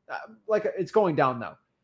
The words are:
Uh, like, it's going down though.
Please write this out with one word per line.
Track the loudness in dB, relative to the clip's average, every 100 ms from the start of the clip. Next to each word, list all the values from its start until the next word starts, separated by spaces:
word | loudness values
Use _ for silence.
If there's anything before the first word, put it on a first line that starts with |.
| -14
Uh, | -14 -14 -14 -2
like, | 0 0 -4
it's | 0
going | 2 2
down | 4 2 0
though. | -8 -12 _ _